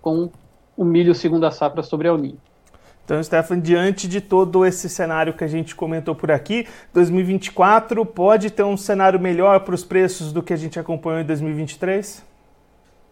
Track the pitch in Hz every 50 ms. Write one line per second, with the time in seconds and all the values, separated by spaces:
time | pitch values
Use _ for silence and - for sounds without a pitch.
0 | - 165 160 165 175 170 - - _ _ _ _ _ _ - - 185 170 165 170
1 | 175 170 170 170 - 165 165 165 165 156 151 - 151 143 - 160 151 - - 151
2 | 160 170 170 156 143 135 - - _ _ _ _ _ _ _ - _ _ _ _
3 | _ - 147 151 160 156 175 165 165 - 180 180 160 165 175 175 180 196 190 190
4 | - 180 180 202 202 - 196 185 190 175 170 185 185 185 180 180 - 170 - -
5 | 180 165 160 160 160 160 160 - 180 156 156 160 160 160 - - 175 160 160 165
6 | 151 165 156 - - 156 151 139 - - 208 240 226 - - - - _ - 175
7 | 180 160 175 185 185 180 190 190 190 - - - 180 196 214 226 220 220 240 220
8 | 220 - - 170 180 196 220 214 196 214 - - 202 202 202 190 - - 202 196
9 | 190 190 185 185 180 185 175 170 185 202 196 190 190 190 180 180 - - 180 185
10 | 185 180 180 - 160 151 151 175 170 - 175 156 156 156 - 175 160 - 170 156
11 | - 165 160 165 160 147 160 147 151 156 156 151 156 147 - - 185 185 190 202
12 | 202 - - - - _ _ _ _ _ _ _ _ _ _ _ _ _ _ _
13 | _ _